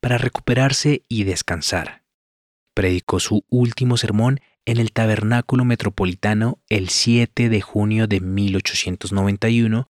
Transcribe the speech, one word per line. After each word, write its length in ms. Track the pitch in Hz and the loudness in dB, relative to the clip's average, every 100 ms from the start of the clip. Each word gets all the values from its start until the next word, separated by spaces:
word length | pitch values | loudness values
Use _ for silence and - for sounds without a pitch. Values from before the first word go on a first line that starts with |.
para 180 | 131 120 | 0 0
recuperarse 840 | 127 - - 120 135 135 147 143 _ | 0 -4 -2 2 2 0 0 -2 _
y 160 | 113 | -2
descansar. 800 | 98 87 - 85 - 92 - - _ _ _ _ _ _ _ | -2 -2 -4 -6 -4 -4 -6 -14 _ _ _ _ _ _ _
Predicó 440 | - 92 90 - 90 | -2 0 0 -2 -4
su 260 | - 107 - | 0 -2 0
último 480 | 127 120 - 123 120 | 0 0 0 0 0
sermón 440 | 110 104 117 135 _ _ - | 0 2 2 0 _ _ -4
en 100 | 117 | 0
el 160 | 113 | 0
Tabernáculo 720 | - 110 104 107 120 120 127 | 0 0 0 2 0 0 0
Metropolitano 960 | 123 120 104 - 92 90 104 107 113 - _ | 2 0 -2 -2 -4 -2 0 2 0 -2 _
el 220 | 107 92 | -2 0
siete 580 | - - 117 117 - 120 | -2 2 2 2 0 0
de 140 | 110 | 0
junio 440 | - 107 104 110 110 | -2 -2 0 2 2
de 140 | 98 | 0
mil 360 | 92 95 101 95 | 0 0 0 0
ochocientos 560 | - - - 90 95 | -2 -4 -4 -6 -4
noventa 360 | 101 98 98 113 | 0 0 0 2
y 140 | 117 | 2
uno 260 | 113 110 127 | 2 0 -4